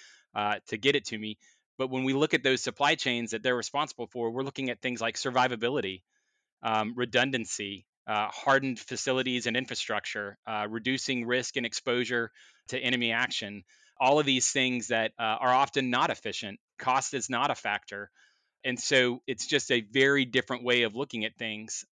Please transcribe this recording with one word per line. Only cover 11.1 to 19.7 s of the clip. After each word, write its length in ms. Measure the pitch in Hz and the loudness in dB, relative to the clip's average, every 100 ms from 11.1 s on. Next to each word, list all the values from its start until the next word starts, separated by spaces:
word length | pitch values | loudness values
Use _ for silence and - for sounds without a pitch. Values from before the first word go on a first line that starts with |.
| 127 117 | -2 0
risk 300 | 127 120 131 | 0 0 -4
and 80 | |
exposure 680 | 117 - 135 123 117 123 113 _ - _ - | -4 -4 -2 0 0 -2 -4 _ -20 _ -8
to 100 | 127 | -4
enemy 340 | 127 123 120 | 0 0 2
action. 500 | 113 127 - 104 101 - _ _ - | 0 0 -2 -6 -10 -16 _ _ 0
All 180 | 131 147 | 4 4
of 80 | 143 | 4
these 240 | 131 - | 2 2
things 380 | 139 127 123 110 | 2 0 0 0
that, 240 | 113 110 - | 0 0 -2
uh, 40 | |
are 320 | 113 110 127 | -2 2 4
often 340 | 127 135 143 127 | 4 4 2 2
not 220 | 123 156 | 2 2
efficient. 480 | - 110 - 104 101 _ - | 0 -6 -6 -8 -12 _ -6
Cost 360 | 131 131 - | 2 2 0
is 160 | 131 120 | -4 -2
not 200 | 120 143 | 0 0
a 40 | |
factor. 560 | 120 107 104 - 101 104 _ _ _ _ _ | 0 -2 -4 -4 -12 -12 _ _ _ _ _
And 140 | 131 123 | -4 -2
so 440 | - 135 123 123 - | 4 4 4 0 -6
it's 200 | 123 - | -6 0
just 240 | 143 - | 0 2